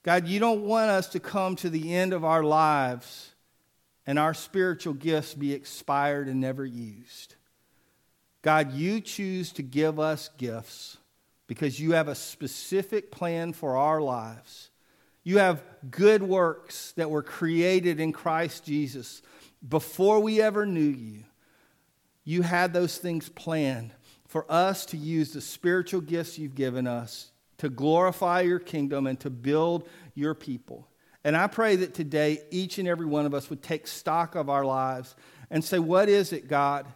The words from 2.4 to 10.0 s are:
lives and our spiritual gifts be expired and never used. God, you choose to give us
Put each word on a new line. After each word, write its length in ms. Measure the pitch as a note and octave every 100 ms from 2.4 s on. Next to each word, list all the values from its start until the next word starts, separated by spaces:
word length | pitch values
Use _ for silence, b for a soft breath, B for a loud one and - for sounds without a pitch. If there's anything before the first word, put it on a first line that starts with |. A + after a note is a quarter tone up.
lives 880 | D3+ D#3 D#3 C#3+ C3 B2 - - - _ _ _ _ _ _ _ -
and 100 | C#3+
our 160 | D#3
spiritual 600 | D#3 - G3 F#3 E3 E3+
gifts 400 | C#3 D#3+ D#3 D3
be 200 | C#3+ C#3+
expired 760 | C#3 - - - C#3+ C#3+ C#3+ C3+
and 100 | C3
never 260 | C3 C3 C3+
used. 720 | A#2+ A2+ G#2 B2 - - _ _ _ _ _ _ _ _ _ _ _
God, 300 | D#3 D#3 C#3+
you 300 | C3+ E3+ A3
choose 500 | - - G3 F#3 E3
to 100 | -
give 380 | C3+ C#3 D#3
us 300 | D#3